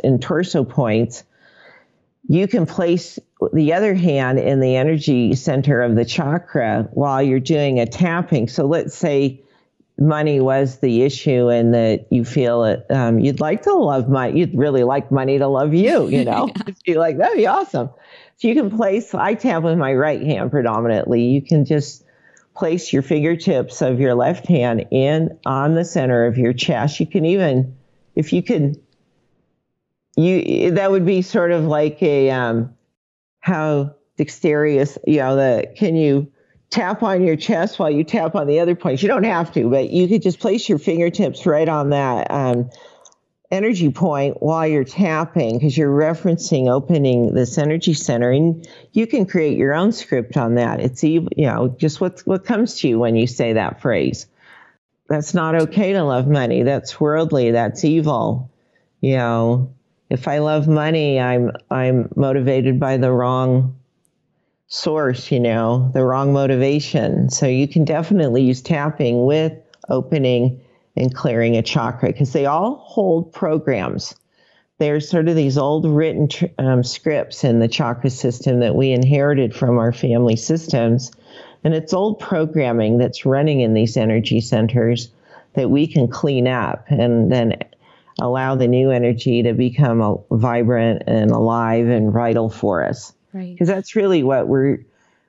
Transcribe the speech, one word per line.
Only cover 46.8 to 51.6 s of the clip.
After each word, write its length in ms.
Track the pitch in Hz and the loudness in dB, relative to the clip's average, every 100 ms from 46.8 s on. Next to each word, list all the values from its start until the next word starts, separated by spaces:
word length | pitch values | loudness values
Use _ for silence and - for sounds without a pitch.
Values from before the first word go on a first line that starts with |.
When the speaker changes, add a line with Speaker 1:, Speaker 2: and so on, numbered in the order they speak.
| 135 165 139 123 117 | 0 2 2 2 2
Speaker 1:
this 240 | - 123 160 | 0 -2 -2
energy 360 | 151 160 175 | -2 0 0
center, 360 | 151 - 120 123 | -2 -2 0 2
and 380 | 131 165 165 - - - | 2 2 -2 -8 -20 -6
you 160 | - 226 | -2 0
can 180 | 277 185 | 0 0
create 320 | 180 156 - | 0 0 0
your 160 | 135 | 0
own 200 | 151 196 | 2 0
script 420 | 220 - 131 113 151 | -2 -2 -4 -2 -2
on 200 | 117 120 | 0 0
that. 260 | 117 - | 0 -2
It's 200 | 127 127 | -4 -2
ev-, 280 | 156 165 160 - | 0 0 0 0
you 80 | 147 | 0
know, 280 | 110 | 0